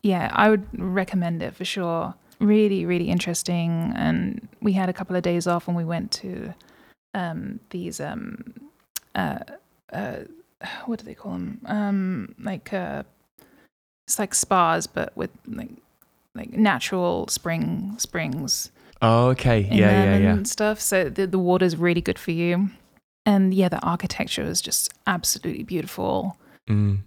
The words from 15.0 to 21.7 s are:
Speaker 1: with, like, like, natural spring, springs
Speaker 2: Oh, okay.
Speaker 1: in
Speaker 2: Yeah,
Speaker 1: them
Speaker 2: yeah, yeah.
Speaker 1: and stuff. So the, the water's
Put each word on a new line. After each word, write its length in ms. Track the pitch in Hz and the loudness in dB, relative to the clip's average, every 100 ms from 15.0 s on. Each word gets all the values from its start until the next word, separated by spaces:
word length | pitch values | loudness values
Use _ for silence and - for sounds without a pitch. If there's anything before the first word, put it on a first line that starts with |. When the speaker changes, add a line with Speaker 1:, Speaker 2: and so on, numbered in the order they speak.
| - - | -6 -6
Speaker 1:
with, 140 | - - - | -8 -8 -14
like, 240 | - - - _ _ _ _ _ | -12 -12 -16 _ _ _ _ _
like, 180 | - - | -16 -10
natural 760 | - 214 156 - 185 175 175 - | 2 4 4 -2 -2 0 -2 -4
spring, 680 | - 170 165 156 170 190 220 | -6 -4 -2 -2 -4 -6 -6
springs 720 | - 175 160 131 135 - - _ - - | -6 -4 -4 -6 -4 -4 -6 _ -20 0
Speaker 2:
Oh, 260 | 113 117 123 | 4 6 6
okay. 360 | 131 127 113 98 | 4 4 4 4
Speaker 1:
in 100 | 104 | 6
Speaker 2:
Yeah, 100 | 104 | 8
Speaker 1:
them 340 | 101 98 196 | 8 6 6
Speaker 2:
yeah, 60 | 208 | 6
yeah. 40 | |
Speaker 1:
and 140 | 208 196 | 4 0
stuff. 320 | - 214 214 | 0 0 0
So 280 | - 190 156 | 0 2 0
the, 160 | 110 190 | 0 0
the 120 | 190 | 2
water's 380 | 180 180 185 | 2 4 4